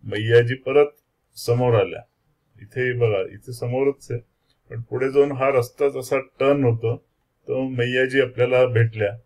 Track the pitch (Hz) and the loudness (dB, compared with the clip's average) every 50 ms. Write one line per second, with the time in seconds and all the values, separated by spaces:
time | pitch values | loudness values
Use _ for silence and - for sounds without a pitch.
0 | - 110 104 104 110 113 117 120 120 117 127 - _ 131 135 147 147 143 _ _ | -10 -8 -6 -4 0 6 6 6 6 4 -4 -6 _ 2 4 4 4 4 _ _
1 | _ _ _ _ _ _ _ - - - 120 123 127 123 117 107 95 87 82 - | _ _ _ _ _ _ _ -12 -2 -2 0 2 2 2 2 2 2 0 -4 -14
2 | - _ _ _ _ _ _ _ _ _ _ 104 101 101 _ 131 127 127 120 120 | -16 _ _ _ _ _ _ _ _ _ _ -20 -20 -12 _ -4 -4 -2 0 0
3 | 117 110 104 98 95 85 95 101 _ - 123 117 - 120 123 127 139 139 139 _ | 0 0 0 -2 -4 -6 -10 -18 _ -18 -12 -10 -8 -6 -2 -2 -2 -2 -2 _
4 | - - 123 120 - _ _ _ _ _ _ _ _ _ - 117 117 _ - 123 | -10 -12 -12 -12 -12 _ _ _ _ _ _ _ _ _ -14 -14 -12 _ -6 -4
5 | 131 135 131 143 143 147 139 127 135 139 135 127 117 117 _ - 147 139 131 131 | -4 0 2 2 2 2 0 -2 -2 2 2 0 0 -2 _ -2 -2 -2 -2 -4
6 | 127 - 143 135 131 _ _ _ 135 139 143 143 131 120 113 113 - 151 165 165 | -6 -4 -4 -4 -4 _ _ _ 2 2 2 2 2 0 0 0 -2 -4 -4 -6
7 | _ _ _ _ _ _ _ _ _ - 123 131 131 131 131 120 120 123 127 127 | _ _ _ _ _ _ _ _ _ -6 -6 -4 -4 -6 -4 -4 -4 -2 0 0
8 | 131 131 131 135 127 117 - 117 123 123 127 127 127 120 117 117 117 113 110 110 | 0 2 2 0 0 0 0 -2 0 2 4 2 2 4 4 2 2 2 0 -2
9 | 104 101 104 - _ | -4 -4 -4 -8 _